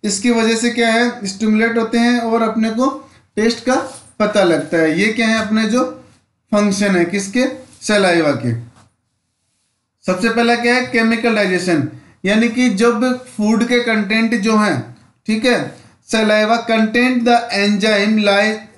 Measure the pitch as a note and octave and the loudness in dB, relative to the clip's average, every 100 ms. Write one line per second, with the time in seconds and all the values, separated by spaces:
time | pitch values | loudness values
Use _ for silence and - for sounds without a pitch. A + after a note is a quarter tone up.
0 | G#3+ F#3+ B3 A3+ A3 A3+ A#3+ A#3 A#3 A3+ | -4 -2 0 2 2 0 0 0 0 2
1 | A#3+ A#3+ G3 - A3 G#3+ A3+ A3+ A3+ A#3 | 0 -2 -10 -4 0 2 2 0 -2 0
2 | A#3+ A#3+ A#3 A3 A3 A3+ A3 A3 C4+ - | 2 0 0 0 0 0 -2 0 -2 -2
3 | - - _ - A3+ A#3 - C4+ - - | -16 -20 _ -2 -2 0 -2 -2 -4 -14
4 | - _ G#3 G#3 F#3 D#3 - E3 D#3+ D#3 | -20 _ 0 2 2 2 0 0 0 2
5 | G#3+ A3 A3+ A3 G3+ G#3+ G#3+ A#3+ B3+ - | 0 0 0 0 0 0 0 0 -2 -6
6 | - _ _ _ _ G#3 G#3 F#3+ G3+ F#3 | -20 _ _ _ _ 0 2 0 0 2
7 | E3+ G3+ G3 B3 C4+ - - - - G#3 | 0 -2 -4 -2 -2 -4 -18 -14 -2 2
8 | F#3+ E3+ D#3 B2+ A#2+ A#2 - _ _ _ | 2 2 0 0 -4 -6 -8 _ _ _
9 | _ _ _ _ _ _ _ _ _ _ | _ _ _ _ _ _ _ _ _ _
10 | - F3+ A3+ A3+ A#3 A#3 A#3+ B3 B3 A3+ | -6 -2 0 0 0 2 2 0 0 0
11 | A3+ A3+ A#3 G#3+ G3 F#3 F3+ D#3+ B2 - | 0 0 0 0 0 0 0 0 -2 -8
12 | - _ F#3 A3 A#3 A3+ B3 F#3+ A#3 A3+ | -20 _ 0 2 2 2 0 2 2 2
13 | B3+ B3 - - G#3+ A3 A#3+ A#3+ A#3+ G#3+ | -2 -4 -8 -4 0 0 2 0 0 -2
14 | G3 A3 A3+ A3+ G#3 G#3+ G#3 C#3 - - | 0 0 0 0 0 2 2 -2 -6 -16
15 | _ _ - G#3+ B3 A3 D3 - - _ | _ _ -4 -2 0 0 -4 -14 -20 _
16 | _ A3 G#3+ G#3+ G#3+ A#3 A3+ A3+ A3 A3+ | _ -2 2 2 2 0 0 0 2 2
17 | B3+ B3 A#3 A#3+ A#3 G3 G3+ G#3 G#3+ G#3 | 0 0 2 2 0 -2 0 0 0 0
18 | G#3 G#3+ G3+ G3 G#3+ G#3+ - | 2 2 2 2 2 -2 -10